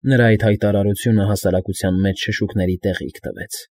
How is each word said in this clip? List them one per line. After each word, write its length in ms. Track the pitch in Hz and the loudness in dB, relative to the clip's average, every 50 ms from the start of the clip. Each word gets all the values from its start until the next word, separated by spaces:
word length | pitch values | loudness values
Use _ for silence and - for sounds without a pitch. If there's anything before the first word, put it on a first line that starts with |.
| - | 2
Նրա 220 | 135 135 123 120 | 2 4 4 6
այդ 160 | 113 110 98 - | 4 4 4 4
հայտարարությունը 760 | 110 104 104 - 104 101 101 98 104 101 - - 123 110 104 98 | 2 2 2 0 0 2 2 2 0 0 0 0 2 2 2 2
հասարակության 720 | 101 104 95 - 95 90 92 90 - 95 - - 95 92 | 2 0 0 0 0 0 0 -2 -2 -8 -4 -2 -2 0
մեջ 200 | 92 98 98 92 - | 0 0 0 -2 -2
շշուկների 560 | - - 104 - 107 98 - 104 90 90 92 | -6 -6 -4 -4 -4 -2 -2 -2 0 0 -2
տեղիք 400 | 90 - 101 90 - - - - | -2 -2 -4 -4 -4 -8 -12 -12
տվեց։ 360 | - - - - - 175 - - - - _ | -12 -12 -12 -10 -10 -12 -14 -14 -16 -16 _